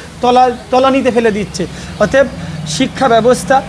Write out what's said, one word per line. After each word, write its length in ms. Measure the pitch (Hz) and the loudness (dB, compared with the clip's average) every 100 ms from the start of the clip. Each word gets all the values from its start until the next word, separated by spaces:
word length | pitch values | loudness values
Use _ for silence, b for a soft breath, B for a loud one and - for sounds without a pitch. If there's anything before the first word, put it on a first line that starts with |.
| B - | B -4
তলা, 300 | 247 247 254 233 - | 2 4 4 0 -2
তলানিতে 400 | 254 269 269 247 | 2 2 2 2
ফেলে 200 | 226 226 | 2 0
দিচ্ছে। 360 | 208 190 - 160 B B - | 0 -4 -6 -8 B B -2
অতএব 280 | 214 269 254 - B B - | 0 2 0 -4 B B -6
শিক্ষা 400 | - 262 - 262 | -4 -4 0 2
ব্যবস্থা 540 | 226 233 247 - 269 | 4 4 2 2 0